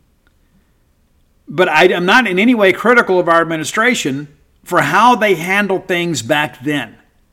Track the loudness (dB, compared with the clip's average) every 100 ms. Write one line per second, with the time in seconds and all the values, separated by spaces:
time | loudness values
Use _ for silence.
0 | _ _ _ _ _ _ _ _ _ _
1 | _ _ _ _ -8 -2 2 4 2 2
2 | 2 2 2 2 2 2 2 2 2 2
3 | 2 0 2 2 0 -4 -6 -2 -2 -2
4 | -4 -6 -10 _ _ _ -4 -2 0 2
5 | 2 2 0 -2 -2 -2 -2 -4 -4 -4
6 | -4 -6 -4 -4 -4 -6 -6 -6 -8 -16
7 | _ _ _